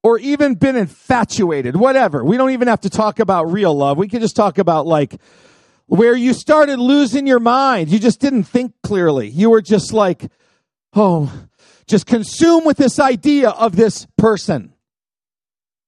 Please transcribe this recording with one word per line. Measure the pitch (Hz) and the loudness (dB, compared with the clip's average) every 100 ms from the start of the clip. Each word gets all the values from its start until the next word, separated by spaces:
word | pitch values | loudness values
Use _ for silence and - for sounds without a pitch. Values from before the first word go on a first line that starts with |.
or | 226 226 | 0 0
even | 254 285 285 196 | -2 0 0 2
been | 269 254 | 0 0
infatuated, | 170 - _ 254 214 - 180 147 123 151 | -4 -8 _ -2 -2 -2 -2 -2 -4 0
whatever, | 254 269 214 143 | 2 2 0 0
we | 127 240 | 0 0
don't | 262 | 0
even | 254 247 | 0 -2
have | 220 | -2
to | 196 | -4
talk | - 214 - | -2 -4 -2
about | 202 185 | -2 0
real | 165 190 190 | -2 0 0
love. | 147 139 143 | 0 0 -2
We | 202 | -4
can | 233 | -4
just | 220 - | -4 0
talk | 202 165 | 0 0
about, | 170 160 151 | 0 0 0
like, | 156 135 - _ _ _ _ _ _ _ | -2 -2 -8 _ _ _ _ _ _ _
where | 175 233 247 | 2 2 2
you | 247 | 0
started | 240 - 311 285 269 | -2 0 2 2 0
losing | 247 285 269 254 277 | 0 2 2 -2 0
your | 247 | 2
mind. | 233 254 269 233 156 | 2 0 0 -2 0
You | 208 | 0
just | 226 - | 0 0
didn't | 277 254 | -2 -2
think | 185 247 254 - | -2 -4 -4 -10
clearly. | - 202 170 139 104 | -6 -2 0 0 -4
You | 135 220 | 0 4
were | 226 | 4
just | 196 214 - | 2 -2 0
like, | 220 196 165 - - _ _ _ _ _ | -2 -2 -2 -10 -20 _ _ _ _ _
oh, | 202 202 170 139 - - _ _ _ - | 0 0 0 -4 -8 -20 _ _ _ -2
just | 208 - | -2 0
consumed | 233 214 - 330 330 320 | -4 -4 0 2 4 2
with | 277 | 2
this | 269 - | 0 2
idea | 269 233 294 294 247 | 0 0 0 2 0
of | - 226 175 | 0 -2 2
this | 226 - - - | 0 -2 -8 0
person. | 220 202 - 151 85 _ _ _ _ _ _ _ _ _ _ _ | 0 0 -4 -6 -6 _ _ _ _ _ _ _ _ _ _ _